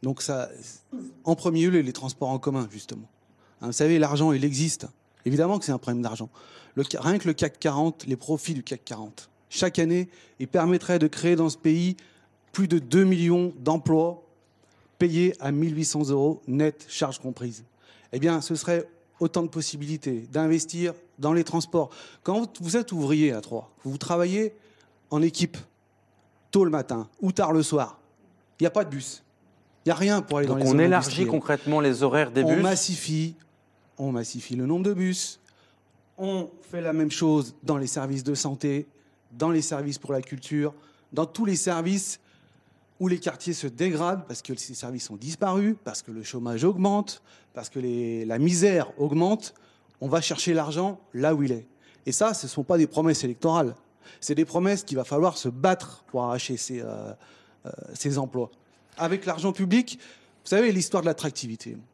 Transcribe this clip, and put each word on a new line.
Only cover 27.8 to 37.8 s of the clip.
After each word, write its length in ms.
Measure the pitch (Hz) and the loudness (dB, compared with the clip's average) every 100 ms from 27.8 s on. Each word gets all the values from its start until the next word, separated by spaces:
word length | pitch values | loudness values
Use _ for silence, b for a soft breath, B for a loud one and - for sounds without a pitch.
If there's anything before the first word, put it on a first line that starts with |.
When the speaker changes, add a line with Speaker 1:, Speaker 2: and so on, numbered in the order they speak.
| 127 - _ _ _ _ _ _ | 0 -6 _ _ _ _ _ _
Speaker 1:
il 40 | |
n'y 40 | 165 | 0
a 40 | |
pas 120 | 190 | 2
de 60 | 175 | -2
bus. 340 | 139 131 - _ _ _ _ _ _ - | -4 -10 -14 _ _ _ _ _ _ -2
Il 40 | |
n'y 20 | |
a 40 | 160 | 2
rien 260 | 196 208 | 4 2
pour 160 | 165 147 | 0 0
aller 100 | 143 | 0
Speaker 2:
Donc 100 | 135 | 2
Speaker 1:
dans 40 | |
les 60 | 135 | 4
Speaker 2:
on 20 | |
Speaker 1:
zones 80 | 143 | 6
Speaker 2:
élargit 260 | 170 180 139 | 6 4 2
Speaker 1:
industrielles. 200 | 131 - | -2 0
Speaker 2:
concrètement 500 | 156 - 147 - 151 | 0 0 0 2 2
les 220 | 143 120 | 4 4
horaires 280 | 135 135 143 | 2 2 2
des 120 | 120 | 2
Speaker 1:
On 100 | 135 160 | 4 4
Speaker 2:
bus. 80 | |
Speaker 1:
massifie, 720 | 185 185 - 180 - 156 160 165 _ _ _ _ _ _ | 4 2 -2 -4 -2 -2 -2 -6 _ _ _ _ _ _
on 140 | 139 | -4
massifie 440 | 123 113 127 - 123 | -4 -6 -10 -8 -4
le 100 | 127 | 0
nombre 180 | 170 190 | 0 0
de 80 | |
bus. 460 | 196 185 180 - - b b b b _ _ _ - | 0 0 -2 -6 -10 b b b b _ _ _ -8
On 320 | 190 190 170 - | -4 -4 -6 -12
fait 200 | - 175 | -12 -6
la 120 | 165 | -2
même 180 | 156 156 | 0 0
chose 440 | 151 160 151 127 - | 2 2 2 0 -8
dans 140 | 139 | -4
les 100 | 147 | -2